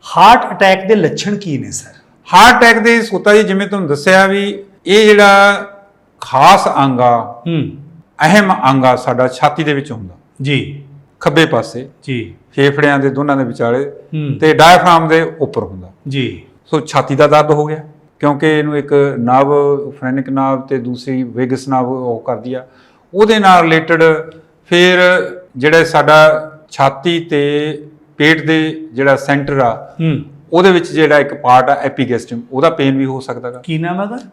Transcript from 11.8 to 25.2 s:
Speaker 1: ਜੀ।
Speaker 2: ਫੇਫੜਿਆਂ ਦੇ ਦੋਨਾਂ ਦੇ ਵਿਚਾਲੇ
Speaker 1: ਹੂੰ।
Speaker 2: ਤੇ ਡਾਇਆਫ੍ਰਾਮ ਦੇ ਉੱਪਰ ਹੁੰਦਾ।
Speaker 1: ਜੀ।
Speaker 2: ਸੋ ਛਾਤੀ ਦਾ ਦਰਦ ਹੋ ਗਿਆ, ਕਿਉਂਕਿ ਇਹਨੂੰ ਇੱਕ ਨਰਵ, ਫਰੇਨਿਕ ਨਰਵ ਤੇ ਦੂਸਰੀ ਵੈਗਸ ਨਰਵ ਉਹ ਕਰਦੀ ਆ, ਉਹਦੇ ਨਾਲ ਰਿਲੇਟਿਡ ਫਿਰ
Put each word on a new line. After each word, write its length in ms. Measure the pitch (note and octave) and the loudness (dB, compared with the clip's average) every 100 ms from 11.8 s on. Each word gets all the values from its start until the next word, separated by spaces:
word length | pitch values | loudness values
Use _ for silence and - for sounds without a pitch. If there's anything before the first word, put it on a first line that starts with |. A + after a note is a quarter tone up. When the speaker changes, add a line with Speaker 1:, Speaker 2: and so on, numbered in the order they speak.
| C3+ _ - | -16 _ -10
Speaker 1:
ਜੀ। 280 | B2+ G2 - _ - | -10 -10 -18 _ 0
Speaker 2:
ਫੇਫੜਿਆਂ 440 | C#3 C#3+ D3 C#3 | 0 2 0 0
ਦੇ 100 | C#3 | -2
ਦੋਨਾਂ 280 | B2+ C#3+ C#3 | -4 -4 -4
ਦੇ 60 | |
ਵਿਚਾਲੇ 420 | B2 A2+ A#2 B2 C#3+ | -4 -4 -4 -4 -6
Speaker 1:
ਹੂੰ। 540 | - - D#3 D3 A2+ | -12 -12 -8 -6 0
Speaker 2:
ਤੇ 140 | D#3 | 0
ਡਾਇਆਫ੍ਰਾਮ 540 | D3+ D3 F3+ F3 E3+ D#3+ | 4 6 6 4 2 2
ਦੇ 240 | D#3+ E3 - | 0 0 -6
ਉੱਪਰ 240 | C#3 A#2+ | -6 -6
ਹੁੰਦਾ। 260 | G2 F#2+ F2+ _ C#3+ | -10 -14 -20 _ -10
Speaker 1:
ਜੀ। 360 | C3+ A#2+ F2+ - _ _ | -6 -8 -10 -20 _ _
Speaker 2:
ਸੋ 140 | D#3 | -6
ਛਾਤੀ 360 | D3+ C#3+ C3 C#3 | -2 -4 -2 0
ਦਾ 120 | D3 | 4
ਦਰਦ 240 | D3+ D3 | 4 2
ਹੋ 140 | D3 D3+ | -2 -2
ਗਿਆ, 120 | D#3 - _ _ _ | -8 -14 _ _ _
ਕਿਉਂਕਿ 280 | D3 C#3+ D#3 | -4 0 0
ਇਹਨੂੰ 300 | D3+ D3+ D3 | 0 -2 -4
ਇੱਕ 380 | C#3+ C#3+ C#3 B2 | -2 0 0 -2
ਨਰਵ, 300 | A#2+ C3 C#3 D3 C#3+ C#3+ C#3+ | 0 2 2 2 0 -2 -6
ਫਰੇਨਿਕ 380 | - C3 C3+ C3+ | -10 -8 -6 -6
ਨਰਵ 320 | C3+ C3+ C3 | -4 -2 -4
ਤੇ 160 | C3 C3+ | -6 -8
ਦੂਸਰੀ 460 | A#2+ A#2+ - C3 | -6 -10 -8 -8
ਵੈਗਸ 460 | B2 A2+ B2+ C3 C3+ | -6 -6 -6 -6 -4
ਨਰਵ 160 | C3 B2 | -4 -4
ਉਹ 340 | C3 B2 A2+ | -6 -8 -8
ਕਰਦੀ 340 | - A2+ A#2+ | -8 -8 -8
ਆ, 120 | B2+ - _ _ _ _ | -12 -14 _ _ _ _
ਉਹਦੇ 260 | F3+ G#3+ A3 | -2 2 2
ਨਾਲ 220 | G3 F3+ | 4 4
ਰਿਲੇਟਿਡ 420 | E3 D#3+ D#3+ E3 E3 D#3 D#3 - _ _ _ | 4 0 0 2 2 2 -6 -18 _ _ _
ਫਿਰ 280 | F3 F3+ F3+ F3+ F3+ | 2 2 4 2 2